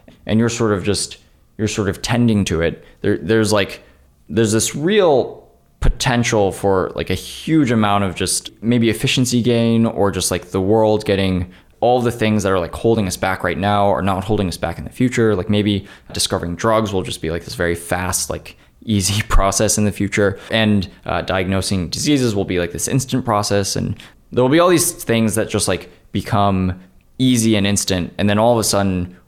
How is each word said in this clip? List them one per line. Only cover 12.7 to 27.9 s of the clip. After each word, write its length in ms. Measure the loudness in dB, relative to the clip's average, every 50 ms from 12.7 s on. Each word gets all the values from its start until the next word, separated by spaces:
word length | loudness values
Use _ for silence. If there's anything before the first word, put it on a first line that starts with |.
| -6
holding 320 | -2 0 2 2 2 0
us 120 | -2 -4 -4
back 260 | -4 -4 -4 -2 -2
right 140 | -4 -2 -2
now 300 | 0 0 2 2 2 2
are 120 | 0 0
not 240 | 0 -2 -2 -2 -2
holding 240 | -2 0 0 0 -2
us 80 | -4
back 220 | -4 -6 -6 -6 -8
in 60 | -12
the 60 | -10
future. 460 | -4 -2 0 0 2 2 2 2 2
Like, 140 | 0 0 0
maybe 360 | 2 2 2 2 0 -2 -4 -8 -18 -20 -18 -12 -6
discovering 420 | -4 -4 -2 -2 -2 -4 -4 -6
drugs 380 | -2 0 2 2 2 0 0 -2
will 80 | -4
just 180 | -4 -4 -8 -8
be, 100 | -6 -6
like, 140 | -6 -6 -8
this 100 | -8 -6
very 200 | -4 -2 -2 -2
fast, 560 | -4 -4 -4 -4 -4 -4 -4 -4 -4 -4 -6
like, 260 | -8 -10 -10 -14 -20 _ _ _ _ -10 -4
easy 360 | -2 0 0 0 0 -2 -2
<laughs> 60 | -2 2
process 480 | 4 4 4 4 2 2 0 0 2
in 80 | 0 0
the 80 | 0
future. 480 | 0 -2 -4 -2 0 0 0 0 0 -4 -8 -4
And, 400 | -2 0 2 2 2 0 0 -4 -10 -12 -8
uh, 160 | -6 -4 -4
diagnosing 680 | -2 -2 -2 -2 0 0 -2 -2 -2 -2 -2 -2 -4 -4
diseases 440 | -6 -4 0 0 2 2 2 0 0
will 120 | -2 -2
be, 120 | -2 -2 -2
like, 140 | -2 -4
this 160 | -4 -6 -4 -2
instant 380 | -2 -2 -2 -2 -4 -4 -2
process. 500 | 0 0 0 0 0 0 0 0 -2 -4
And 180 | -4 -4 -4 -6 -8 -12 -20 -20 _ _ -6
there 100 | 0 2
will 80 | 2 4
be 100 | 4 4
all 100 | 4 4
these 200 | 4 2 2 0
things 440 | -4 -6 -4 -2 0 0 0 0 0
that 160 | -2 -4 -2
just, 180 | -2 -2 -2 -2
like, 220 | -2 -4 -6 -12 -20 _ _ _
become 680 | -8 -6 -4 -2 0 0 2 2 2 0 0 -2 -2 -6 -10 -20 _ -20 _ _ _ 0
easy 380 | 2 2 2 4 4 2 2
and 100 | 2 2
instant. 480 | 0 0 -2 -2 -2